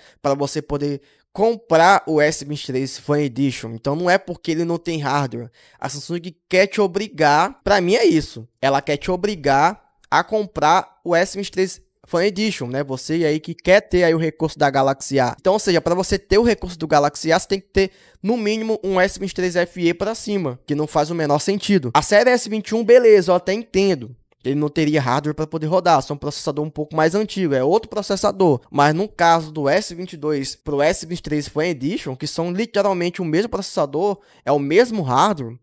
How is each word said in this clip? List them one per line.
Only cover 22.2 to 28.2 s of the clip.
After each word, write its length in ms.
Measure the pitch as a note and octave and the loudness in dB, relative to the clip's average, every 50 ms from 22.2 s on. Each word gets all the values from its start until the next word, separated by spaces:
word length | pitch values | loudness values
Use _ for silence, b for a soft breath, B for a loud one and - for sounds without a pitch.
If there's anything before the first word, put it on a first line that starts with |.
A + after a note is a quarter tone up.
| A#3+ B3+ | 6 4
S 220 | B3 A#3+ - G#3+ | 4 2 0 -2
vinte 200 | G#3+ A3 G3+ - | -6 -6 -6 -4
e 40 | G#3+ | -4
um, 100 | A3+ A#3 | 0 4
beleza, 460 | G3+ A#3+ B3+ B3 A3+ G#3+ G3 F3 F3+ | 6 6 8 8 8 6 6 6 4
eu 60 | F3+ | 2
até 180 | F3 - F#3 G3 | 0 0 -2 -4
entendo. 600 | A3 A3+ - - F#3+ G3 G3 F3+ C3+ A#2 A2 B2 - _ _ _ _ - | -4 -4 -4 0 0 2 2 0 -2 -4 -10 -18 -20 _ _ _ _ -6
Ele 120 | B2+ C#3 | -4 -2
não 120 | D3 D3+ D3 | -2 -2 -2
teria 320 | - E3+ D#3 D3 D3+ D3+ | 0 0 0 2 2 0
hardware 360 | C3 B2 B2 C#3 C#3+ D3+ D3 | 2 0 0 0 -2 -2 -4
pra 100 | - D#3 | -6 -6
poder 220 | D3+ - D#3+ D#3 D3+ | -8 -6 -6 -4 0
rodar, 340 | F3+ F#3 E3+ F3 D#3+ C#3 | 0 2 4 4 4 2
só 120 | C3 - D3 | 2 -2 -8
um 40 | C#3+ | -8
processador 460 | - D3 - - - E3+ C#3 D3 D3+ | -8 -8 -8 -6 -6 -6 -4 -4 -6
um 60 | D#3+ | -6
pouco 260 | - D#3 D3+ - - | -6 -10 -10 -6 0
mais 180 | D#3 D#3 E3 E3+ | 0 2 2 2
antigo, 400 | G#3 A3 G3 - G3 F#3 D3+ C#3 | 0 -4 -4 -4 -4 -2 0 0
é 80 | B2+ | 0
outro 260 | B2+ D3 F#3 A3+ - - | 2 2 0 0 -2 -4
processador. 720 | - G#3 G3 - G3 F#3 | -8 -6 -4 -4 -2 -2